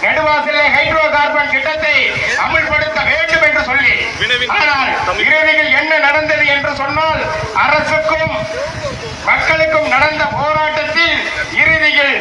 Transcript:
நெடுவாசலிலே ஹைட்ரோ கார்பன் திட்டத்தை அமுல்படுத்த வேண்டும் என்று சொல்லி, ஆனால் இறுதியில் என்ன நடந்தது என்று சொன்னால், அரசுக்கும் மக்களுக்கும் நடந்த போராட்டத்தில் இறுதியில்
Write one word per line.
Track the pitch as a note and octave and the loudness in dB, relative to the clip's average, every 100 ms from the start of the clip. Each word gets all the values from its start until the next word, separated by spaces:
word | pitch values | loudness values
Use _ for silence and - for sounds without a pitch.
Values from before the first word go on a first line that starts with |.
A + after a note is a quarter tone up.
நெடுவாசலிலே | G3+ D4 D#4 D4 C#4+ D4+ D4 B3+ | 0 0 0 0 0 0 2 2
ஹைட்ரோ | D4+ D#4+ D4+ D4 | 0 0 2 2
கார்பன் | D4 D4+ C#4+ | 0 0 -2
திட்டத்தை | C4+ D#4 D#4 D#4 C#4 - - - - - | -2 -2 -2 0 0 0 -2 -2 -2 0
அமுல்படுத்த | D#4+ D#4 D4+ D#4 D#4 A#3+ | 0 0 -2 -2 -2 -2
வேண்டும் | D4 E4 D#4+ D4+ | -2 0 2 2
என்று | D4+ C4+ | 0 0
சொல்லி, | C4 C#4 - - - G#3 B3 A#3+ - | 0 0 0 -2 -4 -2 -2 0 0
ஆனால் | D4+ C#4 A3 - - - - | 0 0 0 -2 -2 0 2
இறுதியில் | D#4 D#4 D#4 D4+ C4 | 2 2 2 2 0
என்ன | D4+ D#4 C#4+ | 2 2 2
நடந்தது | D4+ D#4 D4+ D4 C#4+ | 2 2 0 2 0
என்று | D4 C#4+ | -2 -4
சொன்னால், | C#4 D4 D#4+ D#4 - - - - A#3 | -2 0 0 0 -2 -4 -4 0 2
அரசுக்கும் | D4+ D#4 D#4 - D#4+ D#4+ A4+ D#5+ D#5+ D5 D#5+ D5+ B4+ A#4 - - | 2 2 0 0 0 -2 -2 -6 -6 -6 -6 -8 -8 -10 -6 -2
மக்களுக்கும் | - - D#4+ D#4+ D#4 D4+ | 0 2 2 2 2 2
நடந்த | B3+ D4+ D#4 D4 C4+ | 2 2 0 -2 0
போராட்டத்தில் | D4 D#4 D#4 D#4 D4+ D#4 E4 - - - - D#4+ | 0 0 0 -2 -2 2 2 0 -4 -6 -4 0
இறுதியில் | D4 - D#4 C#4+ C#4 C#4 | 2 2 2 2 0 -2